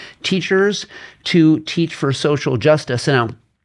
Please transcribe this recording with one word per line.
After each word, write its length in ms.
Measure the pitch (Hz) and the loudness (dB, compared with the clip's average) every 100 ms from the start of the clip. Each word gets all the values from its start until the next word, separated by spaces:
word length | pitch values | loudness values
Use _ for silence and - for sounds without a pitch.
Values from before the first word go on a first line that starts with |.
| - - | -20 -10
teachers 640 | - 185 165 190 202 202 - - - _ - | -4 -4 0 0 2 -2 -10 -18 -20 _ -2
to 340 | 180 156 156 | 4 4 4
teach 340 | 156 - 165 | -2 -4 -4
for 180 | - 143 | -2 -4
social 460 | 135 151 147 147 127 | -2 -2 -2 -2 0
justice. 480 | 147 151 - 120 - | 2 2 0 -4 0
Now, 240 | 135 113 - _ _ | 0 0 -6 _ _